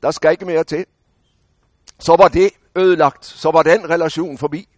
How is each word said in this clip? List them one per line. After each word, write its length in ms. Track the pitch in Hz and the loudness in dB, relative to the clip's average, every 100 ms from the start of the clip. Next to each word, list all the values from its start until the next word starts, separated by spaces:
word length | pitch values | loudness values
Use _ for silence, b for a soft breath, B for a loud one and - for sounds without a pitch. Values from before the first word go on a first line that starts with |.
Der 80 | 139 | -6
skal 200 | - 160 | -2 -2
ikke 140 | 165 | -2
mere 200 | 185 160 | -4 -4
til. 200 | 165 156 190 _ _ _ _ _ _ _ _ _ _ _ | -4 -8 -10 _ _ _ _ _ _ _ _ _ _ _
Så 180 | - 170 | 0 4
var 120 | 180 | 4
det 220 | 147 196 _ _ - | 4 -2 _ _ -2
ødelagt. 500 | 185 175 147 - - | 0 2 0 -2 -20
Så 240 | - 160 | -8 -2
var 120 | 160 | 0
den 280 | 156 196 170 | 4 2 0
relation 480 | 170 160 160 170 139 | -4 -4 -6 -8 -6
forbi. 300 | 147 147 - | -8 -8 -14